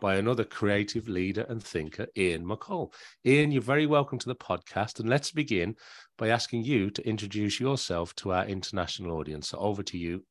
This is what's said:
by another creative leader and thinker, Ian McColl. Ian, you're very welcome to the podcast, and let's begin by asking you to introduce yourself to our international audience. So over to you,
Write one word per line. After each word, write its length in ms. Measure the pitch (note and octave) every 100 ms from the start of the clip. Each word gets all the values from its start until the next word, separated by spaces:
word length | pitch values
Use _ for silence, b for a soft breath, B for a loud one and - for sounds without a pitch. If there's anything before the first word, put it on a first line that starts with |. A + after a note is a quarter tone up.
by 140 | G2+ F#2+
another 280 | A2 A#2
creative 640 | G#2 - G2+ G2+ G#2 A2+ A2
leader 380 | F#2 F#2+ G2 -
and 160 | A2+
thinker, 440 | - E2+ D#2 - - G#2
Ian 260 | F#2 E2
McColl. 480 | F2 G#2+ - F3+ A#2 B B B
Ian, 280 | B2+ C#3 D3+
you're 100 | C#3
very 240 | A2+ D3 D3+
welcome 320 | D3 C3+ B2
to 100 | C3+
the 80 | B2
podcast, 640 | - F#2 - F#2+ G#2+ -
and 80 | A2
let's 220 | C#3 -
begin 460 | D3+ C#3+ F#2+ F2 A2+ B B B -
by 120 | A2
asking 340 | A#2+ - A#2
you 260 | A#2+ B2+ G2
to 180 | - A2+
introduce 520 | G#2+ G#2 G#2+ G#2 -
yourself 560 | C3 C3+ - F2 F2 -
to 180 | G2
our 140 | F2+ G2+
international 680 | F#2+ - F#2+ E2+ - F2 D#2+
audience. 300 | D2 D2+ -
So 100 | -
over 240 | G2+ G2+
to 120 | F#2 F2+
you, 300 | E2+ F#2 -